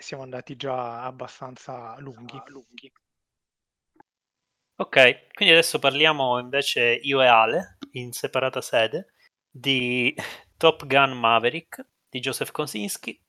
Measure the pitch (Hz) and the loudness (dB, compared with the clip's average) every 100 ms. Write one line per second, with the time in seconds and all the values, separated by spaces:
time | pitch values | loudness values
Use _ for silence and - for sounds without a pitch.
0 | - 139 131 127 - 123 139 127 120 117 | -14 -14 -12 -14 -14 -10 -6 -6 -6 -10
1 | 127 131 123 - 131 123 - 127 113 127 | -12 -12 -16 -14 -18 -16 -16 -14 -14 -16
2 | 139 113 120 135 - 135 - 123 135 _ | -18 -18 -18 -18 -20 -20 -20 -20 -20 _
3 | _ _ _ _ _ _ _ _ _ _ | _ _ _ _ _ _ _ _ _ _
4 | _ _ _ _ _ _ _ - 185 139 | _ _ _ _ _ _ _ -10 0 6
5 | 123 127 _ - 196 165 160 160 139 147 | 6 4 _ 0 4 6 4 0 0 2
6 | 156 151 131 123 123 139 139 131 120 123 | 2 2 0 -2 -2 -4 -2 0 0 0
7 | 139 135 127 113 113 160 180 _ - 127 | 0 4 6 6 6 0 -6 _ -16 -12
8 | 123 - 131 131 131 127 - 120 113 160 | -12 -10 -6 -2 -2 -4 -2 0 0 -2
9 | - _ _ _ _ 127 135 131 123 123 | -10 _ _ _ _ -6 -2 0 0 0
10 | 120 - - - _ _ 165 - 139 139 | -2 -4 -10 -16 _ _ 2 2 2 4
11 | 135 127 117 117 120 160 - - - _ | 4 2 2 4 2 -4 -10 -16 -18 _
12 | _ 131 131 - 131 - 147 107 101 - | _ -8 -6 -6 -6 -6 -8 -6 -8 -8
13 | - - | -12 -16